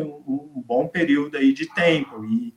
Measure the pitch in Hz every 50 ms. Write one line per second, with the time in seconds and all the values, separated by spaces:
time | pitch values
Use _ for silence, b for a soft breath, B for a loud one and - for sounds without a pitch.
0 | 156 147 143 - - 143 131 143 147 - - 131 117 117 120 127 151 160 - 175
1 | 165 143 143 147 143 147 147 143 135 135 135 139 160 165 - - 170 170 160 151
2 | 139 - 120 107 110 110 113 117 - - -